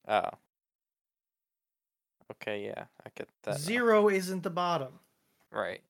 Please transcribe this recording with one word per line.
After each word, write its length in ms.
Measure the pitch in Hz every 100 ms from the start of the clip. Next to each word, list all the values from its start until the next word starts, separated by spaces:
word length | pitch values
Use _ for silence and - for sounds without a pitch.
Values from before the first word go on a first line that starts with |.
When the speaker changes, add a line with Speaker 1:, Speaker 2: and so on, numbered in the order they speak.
| -
Speaker 1:
Oh. 220 | 107 - - _ _ _ _ _ _ _ _ _ _ _ _ _ _ _ _ _ _ _
Okay, 340 | 110 - 104 101
yeah, 200 | - - - -
I 40 | -
get 120 | - _
that 80 | -
now. 60 | 143
Speaker 2:
Zero 500 | 156 240 233 214 208
isn't 340 | 190 185 185
the 60 | 190
bottom. 500 | 170 175 165 131 - _ _ _ _ _
Speaker 1:
Right. 300 | 107 92 92